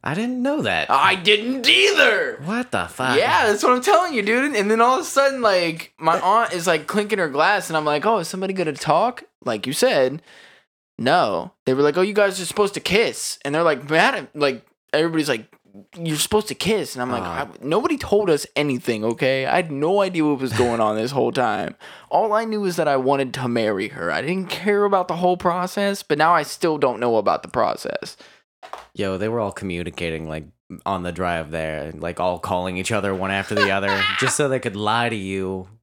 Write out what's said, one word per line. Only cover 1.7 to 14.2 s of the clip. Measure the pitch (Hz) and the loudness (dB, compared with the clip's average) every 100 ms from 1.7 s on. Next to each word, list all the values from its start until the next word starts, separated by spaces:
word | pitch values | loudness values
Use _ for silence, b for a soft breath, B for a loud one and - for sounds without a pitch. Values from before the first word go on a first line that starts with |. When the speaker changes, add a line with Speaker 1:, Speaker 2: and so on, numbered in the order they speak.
| 349 403 392 262 202 143 113 | 4 4 4 4 4 -2 -6
Speaker 1:
What | 147 226 247 | -6 -4 -2
the | 98 85 | -4 -4
fuck? | - 127 127 | -4 0 2
Speaker 2:
Yeah, | 226 339 240 | 2 2 2
that's | 202 | 2
what | 302 | 4
I'm | 254 | 2
telling | 254 339 359 | 4 4 4
you, | 269 | -2
dude. | 202 233 285 240 | 0 2 2 0
And | 202 | 2
then | 226 | 4
all | 240 | 4
of | 262 | 2
a | |
sudden, | 320 - 277 269 | 0 2 2 2
like, | 226 185 170 160 - _ | 2 2 0 -4 -12 _
my | 160 170 | 0 2
aunt | 180 214 226 | 4 2 2
is, | 175 170 | -2 0
like, | 160 143 | 0 0
clinking | 202 208 208 | -2 0 0
her | 165 | 0
glass, | 135 170 208 175 | 2 2 2 0
and | 160 | -2
I'm | |
like, | 151 147 185 | 0 0 2
"Oh, | 226 | 0
is | 165 | -2
somebody | 185 190 | -6 -6
gonna | 190 160 | -2 -2
talk?" | 139 - 151 226 247 - _ | -4 2 2 2 -2 -16 _
Like | - 110 110 | -4 -4 -4
you | |
said, | 139 247 185 131 147 B B B B B _ _ - | 0 2 4 2 0 B B B B B _ _ -4
no. | 117 175 131 90 180 _ - | 2 4 4 0 -4 _ -2
They | |
were | 131 | 4
like, | 147 147 | 4 4
"Oh, | |
you | 190 | 0
guys | 202 202 185 | 4 2 0
are | 175 | -6
supposed | - 202 | 0 0
to | - | 0
kiss," | - 196 220 113 - - | 0 2 2 -2 -8 -6
and | 139 | -4
they're, | 151 | 0
like, | 170 139 139 | 2 0 0
mad | 156 220 | 4 4
at, | 240 | 2